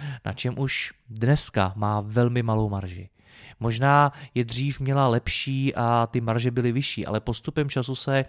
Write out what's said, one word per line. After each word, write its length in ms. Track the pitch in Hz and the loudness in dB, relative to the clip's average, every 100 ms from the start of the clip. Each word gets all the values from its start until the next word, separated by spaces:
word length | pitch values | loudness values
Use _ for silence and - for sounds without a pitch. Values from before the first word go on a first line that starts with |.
| 143 127 | -10 -8
na 80 | - | -8
čem 260 | 113 123 - | -6 -4 -4
už 340 | 135 - - - - | -4 -4 -6 -12 -16
dneska 600 | 110 117 147 - - 95 98 | -2 2 4 2 0 0 0
má 240 | 104 104 | -2 -2
velmi 420 | 101 110 120 120 | 0 2 2 2
malou 260 | 117 110 107 | 0 2 0
marži. 400 | 101 92 90 90 _ _ - - - | -2 -6 -10 -16 _ _ -20 -20 -6
Možná 520 | 113 113 139 143 143 - 143 | -4 0 4 6 4 0 -6
je 100 | 123 | -4
dřív 360 | 117 120 139 135 | -2 -2 -4 -2
měla 280 | 135 139 135 | 0 2 4
lepší 680 | 117 - - - 135 135 | 4 2 -2 -2 0 0
a 340 | - 117 117 117 | 0 2 2 2
ty 100 | 123 | 0
marže 300 | 113 113 123 | 0 0 0
byly 220 | 123 123 | 0 0
vyšší, 340 | 120 139 - 98 | 0 -2 -4 -4
ale 140 | 107 | -2
postupem 500 | 113 117 - 156 147 | -2 -4 -4 -2 -2
času 240 | 135 123 | -2 -4
se 300 | 131 - 135 | -4 0 0